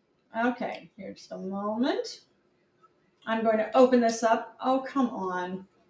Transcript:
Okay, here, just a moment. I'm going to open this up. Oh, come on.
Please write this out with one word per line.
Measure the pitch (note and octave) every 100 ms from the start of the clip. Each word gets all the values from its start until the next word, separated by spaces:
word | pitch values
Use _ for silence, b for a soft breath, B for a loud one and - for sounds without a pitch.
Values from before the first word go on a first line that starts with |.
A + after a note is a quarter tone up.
| _ _ _ A3+
Okay, | B3 B3+ - - - -
here, | F#3
just | - -
a | F3+
moment. | F#3 G3 G#3 A3+ C#4 G#4+ A#4+ - _ _ _ _ _ _ _ _ _ _ -
I'm | A3+
going | A3 A3
to | - C4
open | B3+ B3
this | A#3 A#3
up. | A3+ A#3 - -
Oh, | B3+ C4 C4
come | C#4 B3
on. | G#3+ F#3 F3+ F3+ F#3 - _